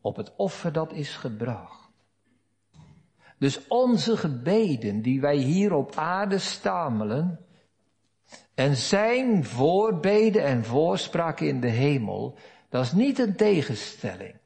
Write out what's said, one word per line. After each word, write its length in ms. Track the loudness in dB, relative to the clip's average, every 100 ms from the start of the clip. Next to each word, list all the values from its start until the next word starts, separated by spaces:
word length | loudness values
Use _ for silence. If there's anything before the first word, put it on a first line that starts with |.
Op 160 | -4 -6
het 200 | -12 _
offer 360 | -4 -2 -4
dat 200 | -4 -6
is 240 | -8 -10 -8
gebracht. 720 | -10 -6 -6 -6 -10 -20 _ _ _ _ _ _ _ _ _ -20 -20 -20 _ _ _ _
Dus 280 | -2 -2 -2
onze 500 | 2 4 2 2 0
gebeden 840 | -2 -4 0 2 2 0 -2 -2
die 180 | 0 0
wij 160 | 2 2
hier 360 | 2 2 2
op 240 | 2 -2 -4
aarde 420 | -2 -2 0 -2
stamelen, 1080 | -4 -4 -2 0 -2 -2 -2 -2 -2 -4 -14 _ _ _ _ _ _ _ _ -20 _
en 220 | -2 0 0
zijn 680 | 2 2 2 2 2 2
voorbeden 1000 | 0 0 2 4 2 0 2 4 4 4
en 200 | 2 0
voorspraken 840 | 0 0 2 0 -2 -2 -2 -2 -2
in 120 | 0
de 100 | 0
hemel, 680 | 2 2 2 -2 -6 -8 -10 -20 -20 _
dat 100 | -4
is 80 | 0
niet 260 | 2 2 2
een 180 | 0 2
tegenstelling. 1000 | 4 4 0 -6 -8 -10 -10 -10 -14 -18